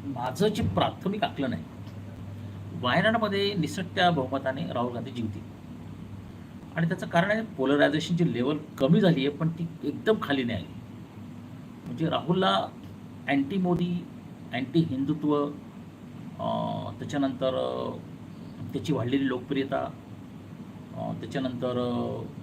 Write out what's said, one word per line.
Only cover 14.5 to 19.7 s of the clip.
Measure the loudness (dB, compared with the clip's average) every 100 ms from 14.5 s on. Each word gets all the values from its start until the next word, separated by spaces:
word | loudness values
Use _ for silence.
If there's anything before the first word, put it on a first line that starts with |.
अँटी | -4 2 2
हिंदुत्व, | 4 2 0 2 4 4 2 -2 -12 -14 -16 -16 -14 -12 -12 -4
अं, | -2 0 0 -2 -6 -8
त्याच्यानंतर, | -4 0 0 2 0
अं, | 2 0 -2 -4 -6 -10 -14 -14 -12 -12 -10 -6
त्याची | -4 0
वाढलेली | 0 4 4 4
लोकप्रियता, | 0 0 0 2